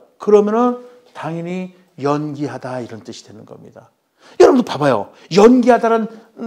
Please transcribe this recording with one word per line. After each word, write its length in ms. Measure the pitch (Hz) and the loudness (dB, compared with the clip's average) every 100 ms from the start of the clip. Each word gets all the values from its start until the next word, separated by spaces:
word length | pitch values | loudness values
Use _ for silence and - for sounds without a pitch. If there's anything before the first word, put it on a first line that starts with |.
| _ _ | _ _
그러면은 600 | - 208 208 220 247 247 - _ _ | 2 2 2 0 -2 -4 -12 _ _
당연히 600 | - 156 165 170 185 185 - _ - | -16 -12 -10 -10 -10 -12 -16 _ -8
연기하다 800 | 139 147 151 139 143 123 127 127 | -4 -4 -6 -8 -10 -10 -12 -12
이런 200 | 113 110 | -12 -16
뜻이 240 | 98 110 - | -18 -20 -20
되는 200 | 104 - | -20 -20
겁니다. 440 | - 110 - - _ _ _ _ - | -20 -20 -20 -20 _ _ _ _ 4
여러분도 260 | - 262 - | 4 4 -2
봐봐요. 440 | 135 147 113 98 _ - 170 | -2 -2 -2 -4 _ -4 4
연기하다라는 720 | 220 254 240 233 226 226 214 - - - | 6 6 4 2 2 -2 -4 -10 -20 -16